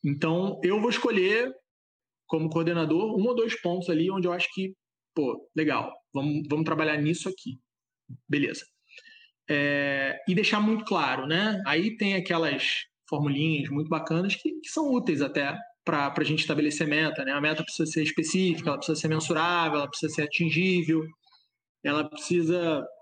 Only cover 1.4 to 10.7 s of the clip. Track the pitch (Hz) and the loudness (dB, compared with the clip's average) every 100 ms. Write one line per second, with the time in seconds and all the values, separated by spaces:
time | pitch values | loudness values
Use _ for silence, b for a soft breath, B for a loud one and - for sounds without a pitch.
1.4 | 247 - _ _ _ _ _ _ _ 160 | 0 -6 _ _ _ _ _ _ _ -2
2.4 | 160 160 165 170 156 160 220 214 220 233 | 0 0 0 0 2 2 2 2 2 2
3.4 | 226 - 175 180 185 156 175 190 175 180 | 0 -2 -2 -2 0 0 2 0 -2 0
4.4 | - - 190 190 _ _ _ - 135 - | -4 -2 -6 -8 _ _ _ -2 -2 -2
5.4 | - 156 151 123 - - _ 139 147 151 | -6 -2 0 0 -4 -12 _ -4 -2 -2
6.4 | 156 151 160 160 156 151 147 175 190 190 | -2 -2 0 0 0 0 0 -2 -4 -8
7.4 | - - _ _ _ _ _ 120 _ 147 | -12 -14 _ _ _ _ _ -20 _ -2
8.4 | 139 - - _ B B B B B _ | -2 -4 -14 _ B B B B B _
9.4 | - 147 143 143 143 139 135 - - 180 | -2 0 2 0 0 0 -2 -4 0 2
10.4 | 196 214 214 | 2 2 2